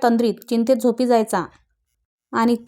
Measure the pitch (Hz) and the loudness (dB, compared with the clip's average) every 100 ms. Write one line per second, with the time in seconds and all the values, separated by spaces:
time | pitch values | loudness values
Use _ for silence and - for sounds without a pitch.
0 | 247 233 233 208 - 233 233 254 247 226 | 2 2 0 -4 -4 -2 0 0 0 0
1 | 247 240 220 196 160 _ _ _ _ _ | 2 2 0 -4 -6 _ _ _ _ _
2 | _ _ _ 226 233 233 | _ _ _ -2 0 0